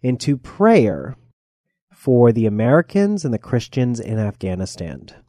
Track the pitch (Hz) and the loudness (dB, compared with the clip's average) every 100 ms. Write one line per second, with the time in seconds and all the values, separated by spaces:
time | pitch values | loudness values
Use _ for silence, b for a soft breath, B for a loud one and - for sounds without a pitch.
0 | 127 127 - 135 - - 214 220 110 78 | -4 -4 -4 -4 -6 0 4 4 4 -2
1 | - - _ _ _ _ _ _ _ _ | -10 -16 _ _ _ _ _ _ _ _
2 | - 123 120 113 110 104 117 151 170 202 | 0 4 4 4 0 0 2 2 2 -2
3 | 202 208 147 113 - 123 - - 123 117 | 0 -2 -4 -6 -4 -6 -4 -4 -2 -4
4 | - 110 104 - 95 92 92 - 82 67 | -6 -4 -4 -6 -8 -6 -8 -10 -14 -14
5 | - - | -20 -20